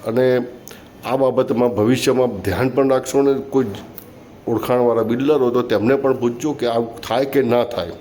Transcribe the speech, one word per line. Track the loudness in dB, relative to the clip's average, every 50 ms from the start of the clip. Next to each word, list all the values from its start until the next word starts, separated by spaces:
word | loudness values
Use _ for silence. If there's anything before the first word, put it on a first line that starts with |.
| -6
અને | -2 0 2 2 2 2 0 -2 -4 -12 -18 -20 -20 -20 -20 -20 -20 -20 -12 -6
આ | -4 0
બાબતમાં | 0 0 2 2 0 0 0 2 2 2 0 2
ભવિષ્યમાં | 2 2 2 2 2 2 0 2 2 0 0 -2 -4
ધ્યાન | -4 -4 -2 0 -2 0
પણ | 0 2 2 2
રાખશો | 2 0 0 0 0 2
અને | 2 2 2
કોઈ | 0 -4 -2 0 0 0 0 -4 -12 -14 -18 -20 -20 -20 -20 -20 -20 -20 -20 -20 -12 -6
ઓળખાણવાળા | -4 -4 -2 0 0 0 2 2 2 2 2 0
બિલ્ડર | 0 0 0 2 2 2
હોય | 2 2 2 2
તો | 0
તેમને | 0 0 0 0 2 2 2
પણ | 2 2 0 0
પૂછજો | 2 0 -2 -2 -2 -4 -6 -4
કે | -2 -2
આવું | -2 0 -2 -2 -4 -8 -14
થાય | -6 -2 0 0 0
કે | 0 0 0
ના | 2 2 2 2 0
થાય. | 0 -4 -6 -6 -8 -10 -14